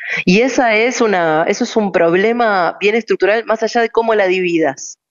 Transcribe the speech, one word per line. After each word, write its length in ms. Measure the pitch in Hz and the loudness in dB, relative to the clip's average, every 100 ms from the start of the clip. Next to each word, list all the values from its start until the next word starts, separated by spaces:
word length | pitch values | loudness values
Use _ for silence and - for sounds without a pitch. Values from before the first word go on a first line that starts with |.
| - - - | -10 -4 0
Y 160 | 196 | 2
esa 340 | 262 285 240 214 | 2 0 0 2
es 260 | 240 247 | 0 0
una, 440 | 220 190 165 156 175 | 0 0 0 0 0
eso 160 | 202 | -2
es 120 | 240 226 | -2 -2
un 160 | 202 | 0
problema 840 | 180 170 185 214 240 226 196 165 - | 2 2 2 2 0 0 0 -2 -2
bien 160 | 202 226 | 0 0
estructural, 500 | - 190 190 226 208 | -2 0 2 0 0
más 160 | 220 | -2
allá 180 | 220 240 | -2 -2
de 80 | 226 | -2
cómo 260 | 226 226 214 | 0 0 2
la 120 | 185 | 2
dividas. 720 | 185 180 170 156 - - - _ | 0 0 0 -2 -4 -12 -20 _